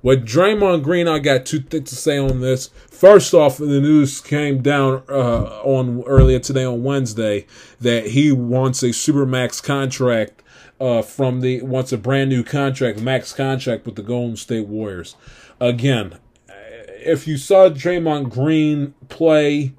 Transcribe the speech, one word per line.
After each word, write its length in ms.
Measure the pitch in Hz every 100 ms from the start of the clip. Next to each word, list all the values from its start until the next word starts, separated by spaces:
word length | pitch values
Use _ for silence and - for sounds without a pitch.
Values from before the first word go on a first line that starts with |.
With 240 | 123 135 113
Draymond 560 | 127 190 214 202 175
Green, 240 | 139 175 170
I 140 | 156
got 260 | 147 135 127
two 140 | 160
things 300 | 135 160 139
to 60 | 120
say 220 | - 143
on 220 | 135 127
this. 280 | 127 131 - - -
First 420 | - 185 208 -
off, 240 | 170 147 135
the 100 | 147
news 540 | 143 143 151 135 -
came 400 | - 147 147 139
down, 440 | 127 143 135 131 -
uh, 520 | 139 123 117 113 107
on 400 | 135 131 127 120
earlier 360 | 123 135 131 127
today 240 | - 135
on 180 | 127 120
Wednesday 640 | 127 139 127 107 110 104 - - - _
that 280 | 120 117 107
he 240 | 120 151
wants 500 | 135 120 127 131 127
a 60 | 123
Supermax 760 | 113 - 143 135 131 123 -
contract, 800 | - 143 135 127 127 117 107 _ _ - - _
uh, 220 | 127 117
from 400 | - - 131 127
the, 200 | 127 127
wants 300 | 131 131 127
a 40 | 123
brand 320 | 101 135 135
new 120 | 131
contract, 580 | 117 143 139 131 123 107
max 320 | 117 131 -
contract 540 | - 135 135 131 110 -
with 80 |
the 80 | 107
Golden 340 | 104 123 120 110
State 300 | - 117 104
Warriors. 480 | 107 110 92 85 - - - - _
Again, 580 | 123 120 135 123 98 - _ _ _
if 800 | 101 110 113 104 98 120 156 156
you 100 | 147
saw 320 | - 190 185
Draymond 600 | 147 165 180 165 147 131
Green 640 | 120 147 156 151 147 139 _ -
play 640 | - 165 156 147 147 135